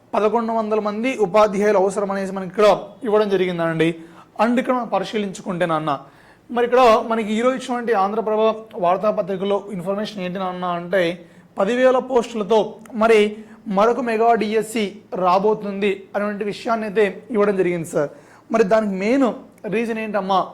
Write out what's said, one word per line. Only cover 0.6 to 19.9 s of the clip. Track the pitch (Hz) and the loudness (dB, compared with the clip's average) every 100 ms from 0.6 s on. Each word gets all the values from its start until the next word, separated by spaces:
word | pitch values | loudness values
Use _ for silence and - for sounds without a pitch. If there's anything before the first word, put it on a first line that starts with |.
| 214 214 | 0 -2
మంది | 208 208 254 247 | -2 -4 -4 -2
ఉపాధ్యాయులు | 202 208 214 196 208 202 | 0 4 4 4 2 2
అవసరం | 196 202 196 | 2 0 -4
అనేసి | 196 190 | -4 -6
మనకి | 190 185 | -8 -6
ఇక్కడ | - 208 170 - - | 4 4 4 0 -10
ఇవ్వడం | 240 214 214 | 0 2 2
జరిగిందండి. | 190 185 170 165 160 160 165 - - - - | 0 0 -2 -2 2 0 0 -12 -20 -14 -2
And | 220 247 | 0 0
ఇక్కడ | - | 0
మనం | 254 214 | -2 -2
పరిశీలించుకుంటే | 196 190 220 196 175 - 175 175 | -4 -2 -4 -4 -8 -8 -2 0
నాన్న | 156 156 139 - - - _ - | 0 -2 -4 -6 -20 -20 _ -8
మరి | 240 240 | -2 2
ఇక్కడ | 247 247 226 226 | 6 6 6 2
మనకి | 226 208 | -4 -2
ఈరోజు | 214 247 262 | 0 0 0
ఇచ్చినటువంటి | - 240 233 | -4 -4 0
ఆంధ్రప్రభ | 214 196 226 208 214 220 220 - - | 0 0 0 -2 2 2 0 -8 -2
వార్తాపత్రికలో | 170 190 214 202 190 190 196 196 202 | 0 2 0 -2 -2 -2 0 -2 -2
ఇన్ఫర్మేషన్ | 190 175 196 208 208 | -8 -6 -4 -6 -8
ఏంటి | 180 185 | -8 -6
నాన్న | 185 180 180 | -6 -6 -4
అంటే | 175 175 190 170 175 - - - - | -4 -2 0 0 -2 -12 -20 -14 -4
పదివేల | 196 247 254 254 | 0 2 4 2
పోస్టులతో | 254 254 226 220 190 220 - - - | 2 0 0 -4 2 2 2 -6 -10
మరి | 233 226 220 214 214 - - - | 0 4 4 4 -2 -16 -16 -4
మరొక | 190 220 240 | 2 2 2
మెగా | 240 220 233 | -2 2 4
డిఎస్సి | 226 214 220 214 233 196 185 - | 4 2 -2 -2 -2 -4 -6 -10
రాబోతుంది | - 180 185 214 214 202 196 202 196 - 202 | -2 2 2 2 0 -4 -2 -2 -2 -6 -4
అనేటువంటి | 208 202 | -4 -4
విషయాన్ని | 208 - 247 226 214 | -6 -6 -2 -2 -2
అయితే | 196 202 190 - | 0 0 0 -6
ఇవ్వడం | 226 202 190 | 0 2 2
జరిగింది | 180 175 156 | 0 0 -4
సార్. | 170 143 - - - - | -2 -2 -6 -20 -20 -4
మరి | 226 | 0
దానికి | 196 220 214 | 2 2 0
మెయిన్ | 185 202 277 247 - - _ 214 | -2 0 2 0 -2 -12 _ -6
రీజన్ | 202 233 | -4 -2